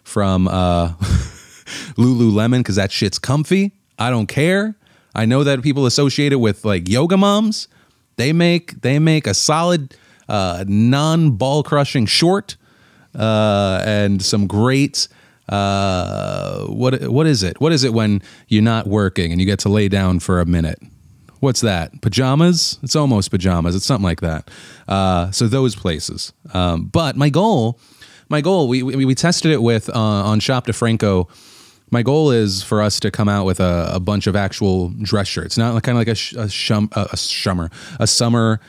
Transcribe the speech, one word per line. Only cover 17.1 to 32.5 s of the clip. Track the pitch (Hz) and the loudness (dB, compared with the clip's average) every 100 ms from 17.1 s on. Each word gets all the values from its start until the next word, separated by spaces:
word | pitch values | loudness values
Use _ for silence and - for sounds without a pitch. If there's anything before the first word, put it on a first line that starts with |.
| 120 160 | 0 2
is | 127 | 2
it? | 92 85 | -2 -2
What | 151 | 0
is | 160 | 2
it | 127 | 2
when | 113 107 101 - - _ | 0 0 0 -4 -18 _
you're | 107 | 2
not | 110 113 98 | 4 2 0
working | 104 98 - 85 | 0 0 0 -2
and | 85 | 0
you | 92 | 0
get | 98 | 0
to | 104 | 0
lay | 104 101 | 2 2
down | 98 92 90 | 0 0 0
for | - 90 | 0 0
a | 85 | 2
minute? | 85 80 - - - - - - _ | 0 -2 -6 -14 -20 -20 -20 -20 _
What's | 139 120 | -2 0
that? | 113 90 80 - | 0 -2 -4 -6
Pajamas? | - 101 131 143 170 170 - - | -4 0 2 4 4 2 -2 -6
It's | 131 156 | -4 -2
almost | 143 110 95 | 2 0 0
pajamas. | 95 92 87 85 92 | -2 0 0 0 -2
It's | - | -2
something | 127 | 0
like | 98 82 | 0 -2
that. | 85 80 - - - - - | -4 -6 -10 -20 -20 -20 -4
Uh, | 98 95 90 87 | 0 2 0 -2
so | 101 117 | -2 0
those | 131 131 - | 2 0 0
places. | 92 76 - 80 - - - | -4 -4 -6 -10 -12 -16 -8
Um, | 92 90 85 92 | -2 0 -2 -2
but | 170 156 127 | -2 -2 0
my | 147 | 2
goal, | 143 214 175 113 120 _ _ - - _ | 2 2 2 0 -4 _ _ -20 -20 _
my | 151 | -2
goal, | 151 190 131 | 0 2 2
we, | 127 | 0
we, | 127 135 | -2 0
we | 131 | 0
tested | 131 170 175 - | 2 2 2 2
it | 151 | 2
with, | 117 113 - | 2 2 -2
uh, | 117 | -2
on | 110 101 98 107 | 0 0 0 0
Shop | - 127 - | 0 -2 -2
DeFranco. | 107 117 113 104 95 87 - - - - _ _ | -2 0 0 2 2 0 -8 -20 -20 -20 _ _
My | 120 | -2
goal | 117 147 151 | 2 2 4
is | 120 107 | 4 2